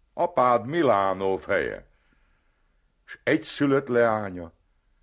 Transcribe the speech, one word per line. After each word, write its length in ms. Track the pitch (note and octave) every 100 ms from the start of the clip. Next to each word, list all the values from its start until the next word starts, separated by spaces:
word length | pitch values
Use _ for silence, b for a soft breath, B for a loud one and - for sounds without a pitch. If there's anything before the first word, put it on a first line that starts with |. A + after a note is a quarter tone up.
| _
Apád 520 | - E3+ - B2 A#2+ A2+
Milánó 680 | E3+ C#3 G2+ F#2+ F#2 F#2+ F#2
feje, 500 | - F#2+ B1 G1+ - _ _ _ _ _ _ _ _ _ _ _
s 140 | - -
egyszülött 680 | - D3+ - - D3 C#3 C#3
leánya, 640 | A#2+ A#2 G#2+ G2+ F2+ E2 - _ _ _ _